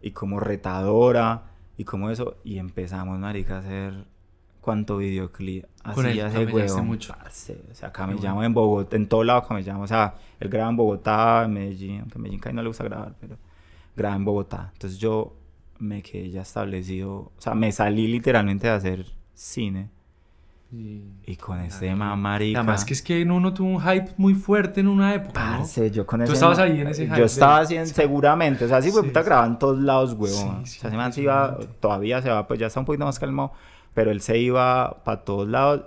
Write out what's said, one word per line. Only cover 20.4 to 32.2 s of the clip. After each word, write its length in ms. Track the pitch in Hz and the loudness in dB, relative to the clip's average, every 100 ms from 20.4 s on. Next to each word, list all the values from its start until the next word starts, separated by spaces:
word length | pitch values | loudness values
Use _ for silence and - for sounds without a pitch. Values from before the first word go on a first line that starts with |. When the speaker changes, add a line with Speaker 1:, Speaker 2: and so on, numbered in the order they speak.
| _ _ _ | _ _ _
Speaker 2:
Y 300 | 120 110 104 101 98 | -16 -14 -16 -18 -18
Speaker 1:
Y 120 | 98 92 | -14 -14
con 200 | - 90 | -10 -8
Speaker 2:
claro. 120 | 87 | -8
Speaker 1:
ese 200 | - 92 | -6 -4
man, 240 | 95 104 101 | -2 -2 -2
marica. 380 | 101 104 107 107 | -2 0 0 0
Speaker 2:
Además 240 | 110 104 | 0 0
que 80 | 104 | -2
es 80 | 135 | -6
que 240 | - 170 | -2 0
Nuno 300 | 170 180 185 | 2 2 2
tuvo 140 | 190 190 | 0 -2
un 120 | 185 | 0
hype 300 | 170 190 190 - | 2 2 0 2
muy 160 | 196 | 4
fuerte 460 | 196 - 208 190 196 | 4 4 2 2 2
en 80 | 196 | 2
una 260 | 196 196 | 4 2
época, 280 | 202 196 - - | 0 -4 -4 -2
¿no? 40 | - | -2
Speaker 1:
Parce, 320 | - - 110 | -4 0 0
yo 160 | 107 98 | 0 -2
con 120 | 117 | 0
Speaker 2:
Tú 40 | |
Speaker 1:
ese 80 | 117 | 2
Speaker 2:
estabas 240 | 120 165 175 | 6 6 6
Speaker 1:
man, 100 | 185 | 4
Speaker 2:
ahí 100 | 156 | 2
en 60 | 143 | 0
ese 140 | 151 | -2
Speaker 1:
yo 40 | 131 | 0
Speaker 2:
hype 100 | 117 | 4
de 40 | |
Speaker 1:
estaba 340 | 113 127 143 151 | 4 8 8 8
así 140 | 160 165 | 6 0
en, 100 | 165 | -2
Speaker 2:
Sí. 80 | |
Speaker 1:
seguramente, 720 | 151 147 143 143 151 160 131 120 | 2 2 6 4 6 4 2 4
o 20 | |
sea, 140 | 131 | 4
sí, 80 | 143 | 6
fue 100 | 214 | 4
Speaker 2:
Sí, 60 | 160 | 4
Speaker 1:
puta 120 | 135 | 2
Speaker 2:
sí. 40 | 165 | 6
Speaker 1:
grababa 200 | 143 117 | 6 6
en 120 | 117 | 2
todos 200 | 139 135 | 2 2
lados, 340 | 139 131 131 | 4 4 2
huevón. 540 | 113 104 101 98 95 123 | 0 -2 -2 -4 -6 -8
Speaker 2:
Sí, 120 | - | -10
Speaker 1:
O 20 | |
sea, 0 | |
Speaker 2:
sí, 40 | 113 | -6
Speaker 1:
ese 80 | 110 | -4
man 140 | 123 | -4
se 80 | 123 | -2
iba, 220 | 139 139 139 | 2 2 2
Speaker 2:
impresionante. 320 | 123 107 - | -2 -12 -2
Speaker 1:
todavía 400 | 107 101 104 123 | 0 0 0 0